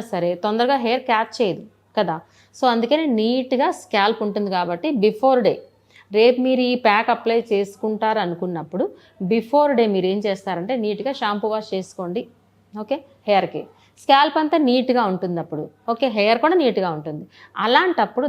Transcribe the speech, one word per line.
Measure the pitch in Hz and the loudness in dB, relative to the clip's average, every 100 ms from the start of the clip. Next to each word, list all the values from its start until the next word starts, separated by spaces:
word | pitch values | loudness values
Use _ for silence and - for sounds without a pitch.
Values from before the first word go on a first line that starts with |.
| 220 | -2
సరే | 185 175 175 208 | -2 -2 -2 -2
తొందరగా | 220 240 277 233 | 0 2 2 0
హెయిర్ | 247 254 | -2 0
క్యాచ్ | 220 226 - | 0 0 -2
చేయదు | 220 165 - _ _ - | -2 -2 -10 _ _ -2
కదా. | 190 160 - _ _ - | -2 -4 -10 _ _ -2
So | 254 | 0
అందుకని | 233 233 302 320 220 | 2 2 0 2 0
నీట్‌గా | 220 247 254 254 302 349 | 2 0 0 0 0 -2
స్కాల్ప్ | - 214 202 226 214 | -4 0 0 0 -4
ఉంటుంది | 202 202 185 | -4 -2 -2
కాబట్టి | 175 175 302 285 | -2 -4 -4 2
before | 208 214 262 262 196 | 2 2 2 4 2
day, | - - _ _ _ - 208 | 0 -4 _ _ _ -4 4
రేపు | 233 247 254 | 4 4 2
మీరు | 262 247 | 2 0
ఈ | 247 233 | 0 2
ప్యాక్ | 208 233 233 | 2 2 -2
అప్లై | 233 226 233 | 0 -2 0
చేసుకుంటారు | 196 196 202 220 214 220 220 180 | -2 -2 -6 -6 -4 -2 -2 -2
అనుకున్నప్పుడు | 170 180 170 151 185 349 - _ - 185 | -4 -6 -6 -6 -4 -6 -8 _ -8 -2
before | 226 226 285 294 254 | -2 0 2 2 2
day | 226 190 | 2 0
మీరు | 185 | 0
ఏం | 196 208 | -2 -2
చేస్తారంటే | 190 - 175 185 254 | -4 -6 -6 -4 -4
నీట్‌గా | 214 208 262 269 | -4 -4 -6 -4
షాంపూ | 220 208 214 | -4 -4 -4
వాష్ | 214 214 190 | -4 -4 -6
చేసుకోండి. | 185 - 180 185 254 _ _ _ _ 208 | -8 -10 -8 -8 -10 _ _ _ _ -12
ఓకే, | 214 277 - _ - | -8 -8 -8 _ 0
హెయిర్కి | 196 175 156 - _ _ _ | 2 0 -4 -12 _ _ _
స్కాల్ప్ | - 277 302 320 | 2 4 4 2
అంతా | 311 339 277 | 0 2 2
నీట్‌గా | 254 254 247 214 | 2 2 0 0
ఉంటుంది | 185 185 170 156 | -2 -4 -4 -6
అప్పుడు. | 151 156 - - | -8 -10 -10 -8
ఓకే, | 233 269 214 | -4 -2 0
హెయిర్ | 208 233 | 2 2
కూడా | 294 359 | 2 2
నీట్‌గా | 277 214 180 156 | 2 0 -2 -4
ఉంటుంది. | 156 151 185 - - - 214 | -6 -10 -12 -20 -14 -4 2
అలాంటప్పుడు | 262 370 330 208 - | 2 2 2 -2 0